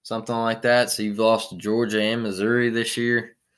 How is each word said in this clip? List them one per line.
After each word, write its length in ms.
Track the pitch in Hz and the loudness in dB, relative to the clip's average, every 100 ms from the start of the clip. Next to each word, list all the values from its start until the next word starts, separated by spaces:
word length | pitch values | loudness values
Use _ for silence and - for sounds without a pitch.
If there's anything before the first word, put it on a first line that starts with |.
something 300 | - 113 110 | -8 -8 -4
like 280 | 117 113 113 | -2 0 0
that. 280 | 120 120 117 | 4 4 4
So 140 | - | 0
you've 160 | 107 104 | -4 2
lost 300 | 113 110 - | 4 4 0
to 80 | 90 | -8
Georgia 440 | 104 110 113 107 | -2 -2 0 0
and 220 | 107 117 | 0 -2
Missouri 460 | 110 95 107 120 120 | -4 -2 0 0 0
this 260 | 117 113 - | 0 -2 -2
year. 400 | 120 120 113 _ _ | 0 0 -2 _ _